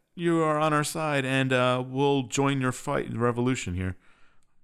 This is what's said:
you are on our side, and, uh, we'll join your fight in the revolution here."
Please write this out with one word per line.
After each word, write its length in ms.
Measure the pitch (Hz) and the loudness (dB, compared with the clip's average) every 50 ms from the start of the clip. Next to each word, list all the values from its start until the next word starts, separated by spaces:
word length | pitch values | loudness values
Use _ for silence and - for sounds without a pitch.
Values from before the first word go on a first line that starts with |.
| _ _ _ | _ _ _
you 280 | 175 170 170 170 165 160 | -4 0 0 2 2 2
are 160 | 156 151 151 | 2 2 2
on 120 | 156 156 151 | 2 2 2
our 100 | 147 151 | 2 0
side, 420 | - - 165 156 151 143 139 131 | 0 -4 -4 -4 -2 0 0 0
and, 260 | 131 135 135 135 131 131 | 0 0 0 2 2 2
uh, 300 | 127 127 127 123 127 127 | 2 4 2 2 0 -2
we'll 360 | 131 127 135 143 143 143 139 123 | -4 -2 0 2 2 2 2 0
join 360 | 107 - 139 135 139 139 135 | -2 0 2 2 2 2 2
your 100 | 127 127 - | 0 -2 -2
fight 320 | - - 147 143 139 - | -2 -4 -4 -2 -2 -2
in 60 | - 120 | -4 -4
the 60 | 113 | -2
revolution 540 | 120 123 113 120 123 127 127 - - 95 87 | 0 0 0 0 0 0 -2 -2 -4 -6 -4
here." 200 | 92 92 95 92 - _ - - _ - - _ - - _ _ - | -4 -4 -6 -6 -8 _ -20 -20 _ -20 -20 _ -20 -20 _ _ -20